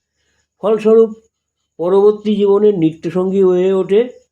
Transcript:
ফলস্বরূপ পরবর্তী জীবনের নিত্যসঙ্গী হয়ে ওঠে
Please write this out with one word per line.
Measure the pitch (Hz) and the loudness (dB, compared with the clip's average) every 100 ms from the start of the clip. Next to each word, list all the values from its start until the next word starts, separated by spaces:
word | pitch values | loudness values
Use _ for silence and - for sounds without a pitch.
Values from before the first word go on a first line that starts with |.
| _ _ _ _ _ _ | _ _ _ _ _ _
ফলস্বরূপ | 196 214 214 226 226 220 _ _ _ _ _ - | -4 -2 2 2 2 -2 _ _ _ _ _ -8
পরবর্তী | 175 196 208 208 208 202 | -2 2 2 0 -4 -2
জীবনের | 202 202 214 185 | 0 2 2 0
নিত্যসঙ্গী | 160 160 165 180 190 196 | -2 -4 -8 -4 -2 0
হয়ে | 185 180 190 | 0 0 0
ওঠে | 190 175 202 254 - _ | -2 0 -2 -2 -8 _